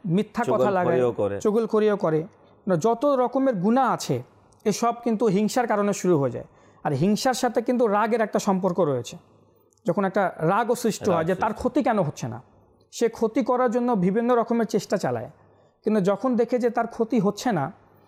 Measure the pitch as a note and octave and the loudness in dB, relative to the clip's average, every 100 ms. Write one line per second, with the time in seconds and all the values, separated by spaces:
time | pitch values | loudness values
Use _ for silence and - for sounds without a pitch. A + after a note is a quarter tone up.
0 | G3+ F3 G#3+ - A#3 - - F#3+ - B2+ | -2 -2 -2 -4 -2 2 2 2 0 2
1 | B2 A#2 G#2 G2 A3 G#3 A3+ G#3+ G#3+ G3+ | 0 0 -2 -2 0 0 0 0 2 0
2 | F3+ D#3 E3 - _ _ - F3 A3 A#3 | 0 -2 -4 -12 _ _ -2 0 0 2
3 | C#4+ C4+ B3 C4 C4+ A3 F#3 A#3+ B3+ F3 | 2 2 0 0 0 0 2 2 2 0
4 | - B2+ B2+ _ _ _ A3+ G3 A#3 A#3 | -2 -6 -6 _ _ _ -4 0 -2 -2
5 | - A3 A#3 F#3+ G#3 C4 A#3 G#3 G#3 G3+ | -2 0 2 2 0 0 0 0 0 0
6 | F#3 E3+ C3+ A#2+ - - - _ - C#3 | 2 2 2 -4 -12 -20 -20 _ -4 0
7 | F3 G#3+ C4 B3 B3+ A#3+ A3+ B3 A#3+ G3+ | 2 2 0 0 0 -2 0 0 2 2
8 | A3 A3+ G#3 G#3+ - F#3 F#3+ F3+ E3 C3 | 0 0 0 0 0 0 0 0 0 0
9 | A#2 - - _ _ _ _ _ - E3+ | -6 -14 -20 _ _ _ _ _ -4 0
10 | F#3+ G3+ F#3 - D#3+ G3 A#3 A#3+ A3+ - | 0 0 -2 0 0 0 0 0 0 -2
11 | G#3+ F3 E3 F#3 G#3+ G#3+ B3 D4+ C4 G#3+ | 0 0 0 0 -2 -2 -2 0 2 0
12 | D3+ - B2+ A2+ - _ _ _ _ - | 0 -4 -8 -10 -16 _ _ _ _ -2
13 | A#3 A3+ A3 A3 B3 B3 B3+ A3+ A#3+ A#3 | -2 0 0 0 0 2 2 0 0 0
14 | F3+ G3+ A#3 A#3+ A3 A#3 A3 G#3+ - G#3 | 2 2 2 2 2 0 0 -2 -2 -2
15 | D#3+ A#2+ A2+ - _ _ _ _ - G#3+ | -2 -4 -8 -14 _ _ _ _ -2 0
16 | F#3 G3 C4 A#3 A#3 B3 A#3+ A#3 A3+ - | 2 0 0 0 0 0 0 0 -4 -4
17 | A3 B3+ F#3+ G3+ B3+ F#3 C3+ - _ _ | -2 0 0 -2 -2 -2 -2 -8 _ _